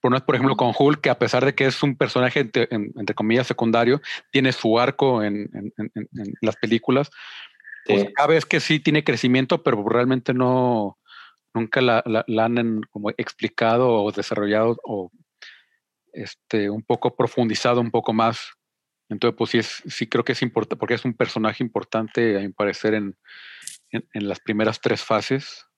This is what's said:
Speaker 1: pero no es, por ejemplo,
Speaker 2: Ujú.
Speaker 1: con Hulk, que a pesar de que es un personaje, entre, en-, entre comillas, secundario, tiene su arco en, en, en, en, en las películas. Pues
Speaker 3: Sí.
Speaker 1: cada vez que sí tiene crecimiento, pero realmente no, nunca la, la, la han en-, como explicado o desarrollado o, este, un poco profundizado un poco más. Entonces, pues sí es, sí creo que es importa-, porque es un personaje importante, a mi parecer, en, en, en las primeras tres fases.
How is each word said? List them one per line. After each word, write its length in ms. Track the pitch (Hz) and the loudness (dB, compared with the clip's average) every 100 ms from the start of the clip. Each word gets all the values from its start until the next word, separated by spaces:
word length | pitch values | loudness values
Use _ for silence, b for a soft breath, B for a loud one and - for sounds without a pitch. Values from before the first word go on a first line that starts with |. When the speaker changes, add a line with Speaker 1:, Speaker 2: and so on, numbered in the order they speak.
Speaker 1:
pero 80 | 127 | 2
no 60 | 131 | 0
es, 60 | |
por 140 | - 131 | 2 2
ejemplo, 180 | 135 | 2
Speaker 2:
Ujú. 180 | 131 123 | 2 0
Speaker 1:
con 20 | |
Hulk, 280 | 117 139 151 | 4 4 4
que 80 | 143 | 0
a 80 | 123 | 2
pesar 260 | 123 123 | 2 2
de 100 | 131 | 2
que 120 | - 135 | 2 0
es 160 | - | 2
un 140 | 147 123 | -2 0
personaje, 440 | 123 127 123 147 | -2 2 2 0
entre, 260 | 123 127 113 | 0 0 0
en-, 220 | 110 104 - | -2 -4 -8
entre 180 | 104 | -8
comillas, 320 | 107 107 120 127 | -4 2 2 2
secundario, 540 | - 113 113 117 143 B B _ | 0 2 4 4 2 B B _
tiene 220 | 135 131 | 0 2
su 260 | 123 117 113 | 0 2 4
arco 440 | 123 127 139 120 | 2 2 2 2
en, 280 | 107 104 104 | 0 -4 -8
en, 180 | - 101 - | -10 -12 -8
en, 160 | 104 | -10
en, 140 | - - | -8 -12
en 200 | 123 101 - | -10 -12 -4
las 160 | 110 - | -4 -2
películas. 540 | 113 113 - 131 147 B B B B B B B | -2 -2 2 0 0 B B B B B B B
Pues 200 | - 202 | 0 2
Speaker 3:
Sí. 80 | 202 | 2
Speaker 1:
cada 140 | - 147 | 2 4
vez 180 | 160 - | 4 2
que 120 | 165 | -2
sí 200 | - 156 | 0 0
tiene 240 | 156 151 | 2 2
crecimiento, 580 | 151 120 127 127 131 170 | 0 0 2 2 2 0
pero 240 | 147 117 104 | 2 0 2
realmente 460 | 117 123 127 120 | 2 2 0 0
no, 640 | 127 127 127 123 117 101 - _ B B B _ | 0 2 2 2 0 -2 -8 _ B B B _
nunca 300 | 117 113 - | -6 -2 2
la, 200 | 127 113 - | 2 2 2
la, 180 | 110 - | -2 0
la 200 | 110 113 | 0 2
han 100 | 120 | 2
en-, 240 | 117 110 107 | 0 -2 -6
como 200 | 104 107 | -8 -8
explicado 920 | - 123 - 113 - 117 117 127 113 | -6 -8 -6 -6 0 2 4 4 2
o 100 | 101 | 0
desarrollado 680 | 101 98 104 104 107 113 117 | -2 -4 -2 0 2 2 0
o, 280 | - 104 90 _ _ _ B B B B _ _ _ | -6 -8 -8 _ _ _ B B B B _ _ _
este, 560 | - 101 - _ 110 101 | -16 -16 -16 _ -2 -2
un 120 | 107 | -4
poco 340 | - 120 123 - | -4 -2 -2 -2
profundizado 680 | 120 - 117 123 123 120 | -2 0 0 2 2 2
un 80 | 117 | 2
poco 240 | 113 - | 0 0
más. 340 | 113 113 113 - - _ _ _ _ _ | 2 0 0 -10 -18 _ _ _ _ _
Entonces, 260 | 107 117 107 | -2 0 0
pues 140 | 113 | 0
sí 80 | 120 | 0
es, 240 | 107 - - | -2 -8 -12
sí 120 | - 110 | -10 -4
creo 180 | 120 | -2
que 80 | 117 | 0
es 80 | 123 | -2
importa-, 360 | 123 113 107 113 | -2 -2 -4 -6
porque 180 | 104 | -2
es 100 | 117 | -2
un 80 | 127 | -2
personaje 500 | 117 123 - 110 107 | -2 -4 0 -2 -2
importante, 760 | 123 107 - 110 110 - 117 98 | -4 -4 -4 -4 -2 0 2 2
a 20 | |
mi 80 | 98 | -2
parecer, 460 | - 104 92 110 | -2 -2 0 0
en, 200 | 107 101 92 B B B B B B _ | 0 -2 -10 B B B B B B _
en, 180 | 113 - | -10 -8
en 140 | 110 101 | -8 -6
las 120 | 92 | -6
primeras 400 | - 107 110 110 | -4 0 0 0
tres 220 | 120 110 | -2 -2
fases. 640 | - 110 - 135 - - - | 0 -2 0 -4 -6 -20 -20